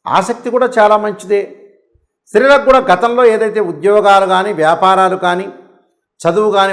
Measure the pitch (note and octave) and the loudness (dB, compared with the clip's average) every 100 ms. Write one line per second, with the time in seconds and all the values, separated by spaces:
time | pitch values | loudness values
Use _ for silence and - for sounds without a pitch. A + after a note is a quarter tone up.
0 | - D3 F#3+ A#3+ A#3+ B3 B3 B3 G#3+ G#3+ | -4 -2 -2 -6 -4 -2 -2 2 2 2
1 | G#3 G3 F#3 G3+ G3 - - _ _ _ | -2 -8 -4 -4 -4 -14 -20 _ _ _
2 | _ _ _ G#3 C4 C#4 A3+ C4 B3+ A#3+ | _ _ _ 0 4 4 4 2 2 0
3 | A#3 A#3+ B3 A3 A3 G#3+ F#3 D3+ F3+ G#3 | 0 2 2 2 -2 -4 -6 -4 0 2
4 | G3+ G3 F#3+ F#3 G3+ F3+ D#3 E3 F#3 F#3+ | 4 2 2 -2 -2 -2 -2 0 2 2
5 | F#3+ F#3 F3+ F3+ G3 - - _ _ _ | 0 -2 -4 -4 -8 -14 -20 _ _ _
6 | _ _ E3 E3+ G#3+ G3+ G3 | _ _ -4 0 0 0 0